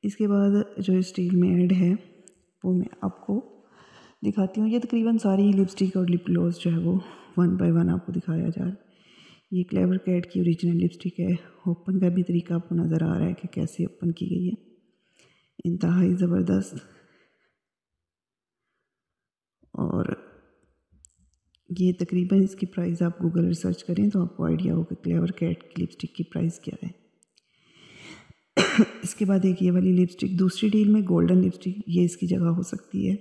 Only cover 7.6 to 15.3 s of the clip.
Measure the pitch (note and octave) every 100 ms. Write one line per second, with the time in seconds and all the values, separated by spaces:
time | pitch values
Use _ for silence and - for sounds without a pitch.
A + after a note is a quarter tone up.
7.6 | E3+ E3 E3+ F3 - F3 - E3 E3+ E3
8.6 | F3+ G3 _ _ _ _ - - _ F3+
9.6 | F3+ F#3+ F3+ F#3 F#3 F3+ F3 F#3+ F3 E3+
10.6 | F3 E3+ F3 - F3+ - F3+ F3 - -
11.6 | F#3 E3+ - F#3+ F3+ F3+ F3 F3 E3 E3+
12.6 | - E3+ E3 D#3+ D#3+ E3+ E3+ F3+ F3+ -
13.6 | E3 - E3+ - E3+ E3 F3+ F3+ F3+ -
14.6 | _ _ _ _ _ _ _